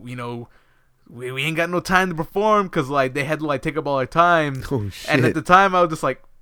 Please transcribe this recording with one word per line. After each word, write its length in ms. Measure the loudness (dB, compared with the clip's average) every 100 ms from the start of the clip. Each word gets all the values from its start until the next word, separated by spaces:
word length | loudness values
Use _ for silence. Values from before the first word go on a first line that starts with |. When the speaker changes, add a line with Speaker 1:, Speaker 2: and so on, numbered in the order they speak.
Speaker 1:
you 120 | -14 -10
know, 320 | -10 -10 -12 _ _ _ _ _ _
"We, 220 | -12 -8
we 140 | -4
ain't 120 | -4 -2
got 140 | -2
no 100 | -2
time 300 | 0 0 0
to 40 |
perform," 540 | -2 -4 0 2 2 2
'cause, 200 | -2 0
like, 240 | 0 0
they 100 | -2
had 140 | -2 -2
to, 80 | -2
like, 160 | -4
take 140 | -2 -4
up 80 | -2
all 100 | -2
our 80 | 0
time. 580 | 4 4 4 2 -4 -4
Speaker 2:
Oh, 80 | -4 -4 -8 0
Speaker 1:
And 120 | 2
at 80 | 2
Speaker 2:
shit. 60 |
Speaker 1:
the 80 | 0
time, 320 | 4 4 6 4
I 40 |
was 100 | 2
just 120 | 0
like, 200 | -4 -4 -10 -20